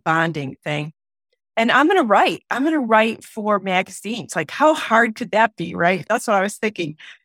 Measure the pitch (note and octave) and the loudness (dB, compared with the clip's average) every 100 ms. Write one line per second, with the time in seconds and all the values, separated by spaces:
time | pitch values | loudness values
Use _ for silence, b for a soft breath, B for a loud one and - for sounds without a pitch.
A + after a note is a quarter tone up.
0 | - E3 E3 D#3 C3+ - D#3+ D3 D3+ - | -2 0 0 -4 -10 -10 -8 -6 -8 -14
1 | _ _ _ _ _ - A3+ B3+ D4+ F#4+ | _ _ _ _ _ -2 2 4 4 2
2 | A#3+ G3+ E4 F3 - A#3+ D4 D#4 A#3 A3 | 4 4 4 -2 -6 -4 -2 -2 2 2
3 | A3+ A3 - - G#3 G3+ F#3+ F#3 F#3+ - | 2 -4 -12 -8 -2 -2 0 -2 -4 -10
4 | G3+ A3+ - - D3+ - D#4 D#4 - A3+ | -10 -10 -6 -6 -6 2 2 2 2 2
5 | A3+ G#3+ A3+ G#3 A3+ - E3+ F3+ F3 F#3 | 2 -2 -2 2 2 0 -8 0 0 0
6 | - A#3 - G3+ G3 - G#3+ G#3+ D#3+ D#3 | -2 -4 0 0 -2 -4 -6 -6 -8 -10
7 | B B | B B